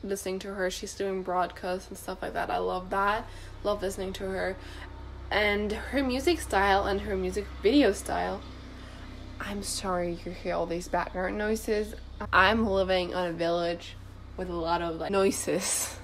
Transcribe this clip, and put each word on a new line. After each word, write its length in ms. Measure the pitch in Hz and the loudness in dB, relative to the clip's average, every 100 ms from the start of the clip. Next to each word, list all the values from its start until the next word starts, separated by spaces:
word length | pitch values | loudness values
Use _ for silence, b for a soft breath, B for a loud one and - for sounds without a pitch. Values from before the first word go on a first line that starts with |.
listening 340 | 196 196 190 190 | -4 -4 -2 -4
to 120 | 196 | -4
her. 180 | 202 185 | -2 -2
She's 240 | - 202 | -2 -8
doing 280 | - 196 190 | -4 -2 -2
broadcasts 640 | 185 180 170 - 180 185 - | 0 0 0 -2 -4 -4 -6
and 80 | 196 | -10
stuff 240 | - 190 | -8 -6
like 140 | 185 | -4
that. 160 | 170 170 | -2 0
I 80 | 180 | 0
love 320 | 185 185 185 | 0 -2 0
that. 340 | 196 202 214 - B B B | 2 4 2 -4 B B B
Love 160 | 202 208 | -2 0
listening 320 | 190 196 190 | -2 -2 -6
to 100 | 190 | -4
her. 320 | 190 185 180 190 B B B - - - - | -4 -2 -2 -4 B B B -14 -14 -12 -2
And 420 | 196 208 208 208 | 2 4 2 0
her 300 | 220 - 262 | -2 -2 0
music 360 | 262 254 311 320 | 0 2 2 2
style 460 | - 196 202 196 | 2 4 6 6
and 160 | 196 202 | 4 0
her 160 | 208 190 | 0 -2
music 300 | 185 196 202 - | 0 -2 -6 2
video 300 | 196 285 233 | 6 8 8
style. 500 | 202 - 175 180 190 - - B B B B B B - - | 4 -2 -2 -2 -4 -8 -14 B B B B B B -12 -10
I'm 220 | 202 202 | -8 -6
sorry 560 | 196 - 196 180 175 170 | -4 -4 0 0 0 -2
you 100 | 175 | -6
hear 220 | 175 180 | -6 -2
all 120 | 170 170 | 0 0
these 220 | 170 180 | -2 0
background 500 | 175 - 185 185 208 | 0 0 -2 -2 0
noises. 560 | 214 220 - 208 214 - - - 311 | 0 0 2 0 0 -8 -12 -10 4
I'm 360 | 180 190 226 208 | 6 8 6 4
living 480 | 190 185 185 175 | 4 4 2 2
on 120 | 180 180 | 0 -2
a 60 | |
village 640 | 170 170 170 170 170 - - - - - - | 0 2 2 0 -2 -8 -14 -16 -16 -14 -8
with 140 | 180 | -6
a 40 | |
lot 280 | 175 165 170 | -4 0 0
of, 140 | 170 165 | 0 -2
like, 140 | 156 | 0
noises. 840 | 196 196 - - 151 - - - - | 4 4 2 0 0 0 -2 -2 -8